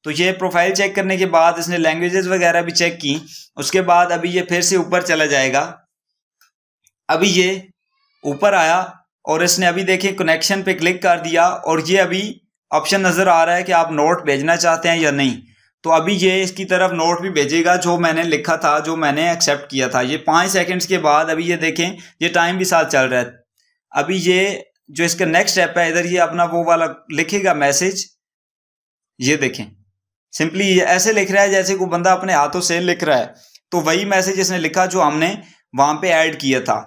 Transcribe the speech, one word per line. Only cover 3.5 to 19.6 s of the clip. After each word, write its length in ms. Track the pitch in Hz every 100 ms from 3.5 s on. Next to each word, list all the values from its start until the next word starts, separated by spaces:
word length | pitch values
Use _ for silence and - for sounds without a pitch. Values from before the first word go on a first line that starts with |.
| -
उसके 240 | 139 185
बाद 280 | 180 175 175
अभी 180 | 170 175
ये 160 | 180 175
फिर 140 | 170
से 140 | 175 185
ऊपर 240 | 165 180
चला 220 | 175 160 151
जाएगा। 340 | 143 131 135 160 - _ _ _ _ _ _ _ _ _ _ _ _ -
अभी 200 | 160 196
ये 360 | 175 185 190 190 _ _ _ _ _
ऊपर 300 | 143 139 208 190
आया 360 | 160 175 180 - _ _
और 180 | - 160
इसने 220 | 175 180 180
अभी 160 | 175
देखिए 280 | 185 185 196
कनेक्शन 480 | 190 165 160 - 196
पे 100 | 190
क्लिक 280 | 180 165 185
कर 180 | 190 170
दिया 260 | 165 165 175
और 340 | - - 165
ये 140 | 151 190
अभी 240 | 175 190 208 - _ _ _
ऑप्शन 300 | 151 151 196
नज़र 280 | 185 170 185
आ 140 | 165
रहा 100 | 165
है 80 | 175
कि 100 | 185
आप 140 | 170 165
नोट 320 | 151 151 170 147
भेजना 300 | 139 151 170
चाहते 320 | 170 165 170
हैं 100 | 165
या 120 | 156
नहीं। 240 | 139 135 107 - _ _ _
तो 60 | 160
अभी 240 | 165 160
ये 260 | 196 185 190
इसकी 220 | 185 185 190
तरफ 260 | 180 185
नोट 280 | 170 165 175
भी 80 | 190
भेजेगा 440 | 156 139 165 165 180
जो 180 | 175 175
मैंने 240 | 170 160
लिखा 320 | 170 156 - 160
था, 220 | 156 151
जो 160 | 156 160
मैंने 340 | 151 143 170
एक्सेप्ट 360 | 170 156 143